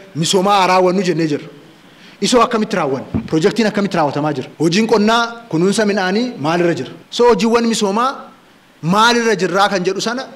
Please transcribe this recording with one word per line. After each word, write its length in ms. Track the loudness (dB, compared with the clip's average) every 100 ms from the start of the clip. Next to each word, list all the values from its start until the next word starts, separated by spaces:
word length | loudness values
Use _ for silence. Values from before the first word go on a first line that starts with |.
| -12
misoomaa 440 | -6 -2 0 2 2
haa 100 | 4
raawwannu 360 | 4 2 2
jennee 240 | 0 0 -2
jirra. 220 | -2 -6 -18 -20 -20 -20 -20 -20 -6
Isoo 220 | 0 2
akkamitti 340 | 2 0 -2 -2
raawwanna? 320 | -2 -4 -4 -6
Piroojeektiin 440 | -2 0 0 2 0
akkamitti 300 | 0 -2 0
raawwatamaa 360 | 0 0 -4
jira? 160 | -4 -8 -4
Hojiin 300 | 0 2 2
qonnaa, 340 | 2 2 2 -2 -6 -6
kunuunsa 380 | 0 0 2 0
midhaanii 420 | 0 -2 -2 -4 -4
maalirra 380 | -4 0 0 -2
jira? 160 | -8 -14 -8
So 220 | 2 2
hojiiwwan 380 | 4 2 0 0
misoomaa 440 | -2 -2 0 -2 -4 -14 -20 _ _ _ _
maalirra 520 | -2 2 4 4 2 0
jirraa 340 | 0 2 2
kan 140 | 0
jedhu 180 | -2 -2
sana 260 | -4 -6 -8